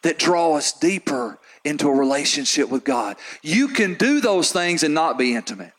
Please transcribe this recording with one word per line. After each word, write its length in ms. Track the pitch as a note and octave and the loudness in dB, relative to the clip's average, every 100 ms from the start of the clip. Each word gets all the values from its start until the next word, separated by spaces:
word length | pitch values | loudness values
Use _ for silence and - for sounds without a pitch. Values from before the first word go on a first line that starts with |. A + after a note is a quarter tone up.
that 160 | E3 - | -2 -2
draw 380 | E3+ F3 E3+ D3+ | 0 2 4 2
us 180 | C#3 | -2
deeper 640 | - E3 F#3+ - C#3 A#2 - _ - | 0 0 0 -2 -4 -6 -10 _ -10
into 240 | D3 D3 D3 | -6 -2 2
a 40 | |
relationship 760 | C3+ C3+ C#3 C#3 - C3 D3+ A#2+ | 2 2 0 -2 -2 -2 0 0
with 140 | C3 | -2
God. 320 | - B2 G#2+ G2+ - - | -2 -2 -2 -8 -16 -14
You 240 | D3+ F#3+ C#4 | -2 2 2
can 260 | C#4 G3+ | 0 -2
do 260 | F3 A#3 D4 | 0 2 2
those 320 | A3+ G3 D#3+ | 2 2 2
things 300 | F#3 F3 E3+ | 0 0 0
and 140 | D#3+ D3+ | 0 2
not 240 | D#3+ B2+ | 0 0
be 160 | B2+ A#2+ | 0 -2
intimate. 380 | - G2+ E2+ | -6 -12 -16